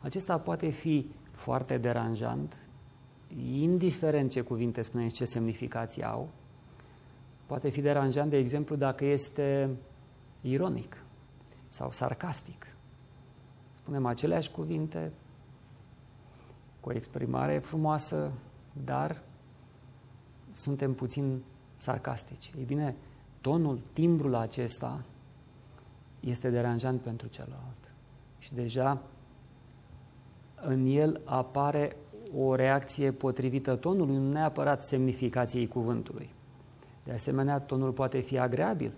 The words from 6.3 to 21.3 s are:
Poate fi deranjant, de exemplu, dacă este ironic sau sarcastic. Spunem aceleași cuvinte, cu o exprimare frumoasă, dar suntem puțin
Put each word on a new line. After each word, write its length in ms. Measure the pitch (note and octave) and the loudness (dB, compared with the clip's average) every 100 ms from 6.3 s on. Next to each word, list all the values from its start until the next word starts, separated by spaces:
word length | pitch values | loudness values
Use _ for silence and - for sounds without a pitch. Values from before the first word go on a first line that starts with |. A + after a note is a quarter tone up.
| - - - - - - - - - - - - | -12 -20 -20 -20 -20 -20 -20 -20 -20 -20 -20 -8
Poate 220 | C3 C#3+ | -2 -2
fi 120 | B2+ | 2
deranjant, 500 | C#3+ C#3+ C#3 C3 D3 | 2 4 4 2 4
de 60 | C#3+ | 4
exemplu, 400 | B2 D3 D3 D3 | 4 0 -2 0
dacă 280 | C3+ C3 | 0 2
este 680 | C#3 C#3+ - - C#3 C#3 C3+ B2+ - - - - - - | 2 2 0 -2 2 2 0 -2 -10 -20 -20 -20 -20 -8
ironic 640 | B2 C3+ F#3 A#2 - - - - - - - - - | 0 2 2 -2 -6 -16 -20 -20 -20 -20 -20 -20 -18
sau 240 | - C3 | -8 -8
sarcastic. 720 | - B2+ C3 F3 - - - - - - - - - - - - - - | -2 -4 -2 -6 -8 -10 -18 -18 -20 -20 -20 -20 -20 -20 -20 -20 -20 -20
Spunem 340 | - - C#3+ B2 | -18 -6 0 0
aceleași 440 | A#2 D#3 E3+ D#3 | 2 2 2 0
cuvinte, 600 | - D#3 D#3+ D#3 E3 D#3+ - - - - - - - - - - - - - - - - - | -6 -4 -2 -2 -4 -6 -8 -20 -20 -20 -20 -20 -20 -20 -20 -20 -20 -20 -20 -20 -20 -20 -14
cu 60 | - | -6
o 40 | |
exprimare 680 | A#2+ A#2+ - B2+ B2 C#3 D3 | -6 -6 -4 -2 0 2 0
frumoasă, 720 | C3+ D#3+ D#3 D3+ - D#3 D3 B2 - - - C#3+ | 0 0 2 2 0 -2 -2 -6 -12 -20 -16 -10
dar 380 | C3 C3+ C#3 - - - - - - - - - - - - - - | -4 -2 -2 -4 -12 -20 -20 -20 -20 -20 -20 -20 -20 -20 -20 -20 -20
suntem 420 | - - C#3 C#3 | -8 -4 -2 0
puțin 480 | C3 B2+ C#3+ C#3 | 0 -4 -2 -2